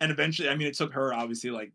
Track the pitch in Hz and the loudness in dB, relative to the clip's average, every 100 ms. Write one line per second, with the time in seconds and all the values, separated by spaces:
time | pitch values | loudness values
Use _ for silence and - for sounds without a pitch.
0 | 156 147 160 160 143 151 147 143 139 135 | 0 2 2 2 0 2 0 -2 -2 0
1 | 135 117 117 117 123 117 107 | 0 0 -2 -4 -4 -6 -8